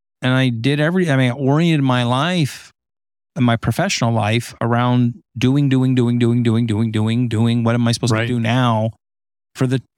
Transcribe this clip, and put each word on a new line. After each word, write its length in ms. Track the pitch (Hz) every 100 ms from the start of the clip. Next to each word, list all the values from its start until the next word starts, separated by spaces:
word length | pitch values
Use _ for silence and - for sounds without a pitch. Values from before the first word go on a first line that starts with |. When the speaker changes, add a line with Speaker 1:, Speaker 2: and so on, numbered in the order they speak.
| _ _
Speaker 1:
and 140 | 127
I 160 | 131 131
did 300 | 113 131 147
every, 300 | 151 185 175
I 60 | 131
mean, 140 | 123
I 40 |
oriented 480 | 127 131 147 170 156
my 200 | 135 123
life, 720 | 120 127 160 180 139 - - _ _ _ _ _ _ -
my 180 | 123 117
professional 560 | - 113 165 - 117
life 420 | 113 104 117 - -
around 640 | 117 120 123 123 120 117 _ 117
doing, 320 | 127 143 139
doing, 240 | 131 131
doing, 240 | 127 120 120
doing, 240 | 117 120
doing, 240 | 117 113 117
doing, 240 | 104 113
doing, 360 | 107 110 117 123
doing. 360 | 107 117 117
What 100 | 113
am 140 | 120 117
I 40 |
supposed 200 | 117 117
Speaker 2:
Right. 100 | 110
Speaker 1:
to 40 | 117
do 140 | 123
now 500 | 113 123 123 113 110 - _ _ _ _ _
for 120 | - 131
the, 120 | 127 -